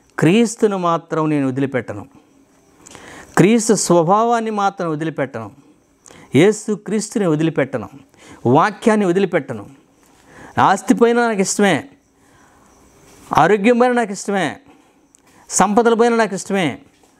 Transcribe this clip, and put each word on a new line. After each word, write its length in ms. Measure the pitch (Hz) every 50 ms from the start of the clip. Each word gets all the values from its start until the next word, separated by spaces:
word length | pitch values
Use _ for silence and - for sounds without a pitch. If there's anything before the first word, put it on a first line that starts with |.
| _ _ _ -
క్రీస్తును 580 | - 156 185 226 240 208 - - - 208 202 190
మాత్రం 520 | 180 170 170 160 160 - 160 160 156 156
నేను 180 | 151 147 139 135
వదిలిపెట్టను. 580 | 127 131 139 131 135 123 113 - 101 104 - - _ - - _ _ _ _ _ _ _ _ _ _ _ _ - - - - - - - - - - -
క్రీస్తు 360 | 165 196 226 240 214 - 220
స్వభావాన్ని 800 | 175 - - 175 175 165 160 196 214 226 233 240 233 226 220
మాత్రం 400 | 214 208 202 196 190 - 180 165
వదిలిపెట్టను. 600 | 156 147 160 165 147 - 139 131 - 117 113 101 - - _ _ _ _ _ _ _ _ _ - - - - - -
యేసు 400 | 131 170 208 208 214 - - 214
క్రీస్తుని 520 | - - - 190 220 - - - 226 202 170
వదిలిపెట్టను. 600 | 151 151 160 160 156 - 139 - - 123 104 - - - - _ _ _ - - - - -
వాక్యాన్ని 600 | - 127 151 180 214 196 - - 233 220 214 208
వదిలిపెట్టను. 600 | 180 170 196 196 185 185 165 139 - 123 104 101 120 - - _ _ _ _ _ _ _ _ _ _ - - - - - -
ఆస్తి 340 | 123 156 190 190 - - 233
పోయినా 340 | 180 233 233 233 240 240 233
నాకు 140 | 220 190
ఇష్టమే, 480 | 190 - - - 208 196 170 123 - - _ _ _ _ _ _ _ _ _ _ _ _ _ _ _ _ _ _ _ _ _ _ _ _ - - - - - -
ఆరోగ్యం 420 | 147 170 208 220 190 240 247 233
పోయినా 160 | 247 254 247
నాకు 160 | 240 233 190
ఇష్టమే, 460 | 202 - - - 202 196 175 135 104 - - _ - _ _ _ _ _ _ _ _ _ _ _ _ _ _ -
సంపదలు 460 | - - 185 202 202 226 233 233 226
పోయినా 200 | 208 240 240 233
నాకు 200 | 226 226 208 196
ఇష్టమే, 440 | 180 - - 196 196 180 143 110 - - _ _ _ _ _ _ _